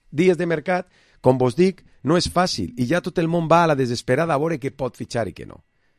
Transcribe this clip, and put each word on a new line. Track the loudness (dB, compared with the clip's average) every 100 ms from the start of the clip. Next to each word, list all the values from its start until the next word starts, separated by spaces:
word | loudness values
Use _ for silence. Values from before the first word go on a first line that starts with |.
| _
dies | 0 2 2
de | 0
mercat, | -4 -2 -4 -4 _ _ _
com | 2 4
vos | 2 4
dic, | 2 0 -12 _
no | 0 0
és | 0
fàcil, | 0 -2 -2 -6 -4
i | -2
ja | -2
tot | -2 -2
el | -2
món | 0 2
va | 4
a | 4
la | 2
desesperada | -2 -4 -2 0 0
a | -2
veure | -2 -4
què | -8 -8
pot | -10 -10
fitxar | -8 -6 -6
i | -8
què | -16
no. | -20 _ _ _